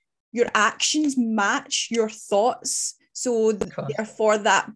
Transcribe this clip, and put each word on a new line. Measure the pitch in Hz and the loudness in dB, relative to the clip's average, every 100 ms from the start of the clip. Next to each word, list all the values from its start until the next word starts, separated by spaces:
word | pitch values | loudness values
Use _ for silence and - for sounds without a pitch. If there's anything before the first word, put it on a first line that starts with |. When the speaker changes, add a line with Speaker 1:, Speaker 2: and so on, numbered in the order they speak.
| _ _ _ | _ _ _
Speaker 1:
your | 220 240 | -2 0
actions | 220 214 - - 302 302 269 | 2 2 0 -2 0 0 0
match | 233 220 202 254 269 - - | 0 0 0 0 -4 -6 -2
your | 233 220 | -2 -2
thoughts. | 220 - 202 233 - - - - - _ | -4 -2 2 2 0 -4 -4 -6 -8 _
So | - 254 233 220 | -6 -2 2 2
th-, | 208 | 0
Speaker 2:
Of | 175 | -4
course. | - 139 143 | -6 -6 -6
Speaker 1:
therefore | 220 - 214 214 | -8 0 2 2
that | 208 190 - | 4 2 2